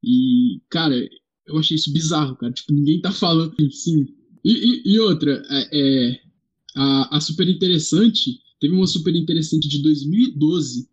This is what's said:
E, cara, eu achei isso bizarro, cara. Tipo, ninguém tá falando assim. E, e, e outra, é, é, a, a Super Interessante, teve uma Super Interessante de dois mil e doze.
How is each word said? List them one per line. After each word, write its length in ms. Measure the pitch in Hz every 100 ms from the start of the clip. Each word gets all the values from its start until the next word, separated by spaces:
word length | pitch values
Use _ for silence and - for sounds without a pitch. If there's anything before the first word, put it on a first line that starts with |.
E, 580 | - - - 123 123 - _
cara, 260 | 170 165 127 - - _ _ -
eu 100 | 156
achei 180 | 151 156
isso 160 | 175
bizarro, 460 | 147 160 165 143 127
cara. 160 | 120
Tipo, 180 | 127 -
ninguém 300 | 147 143 170
tá 100 | -
falando 440 | 202 180 165 160 - 147
assim. 400 | - - 156 135 - _ _ -
E, 60 |
e, 400 | 233 240 247 -
e 60 | 214
outra, 440 | 220 156 147 131 -
é, 200 | 139 127
é, 480 | 147 139 135 123 127 _ _ _ _ _ 143
a, 420 | 139 135 131 147
a 20 |
Super 300 | 151 160 180
Interessante, 880 | 185 185 175 151 156 226 - - 120 _ _
teve 140 | 147
uma 120 | 185 185
Super 300 | 165 160 170
Interessante 520 | 165 165 156 156 147
de 140 | 143
dois 240 | 147 151 139
mil 240 | 190 247
e 80 | 143
doze. 500 | 151 175 135 123 123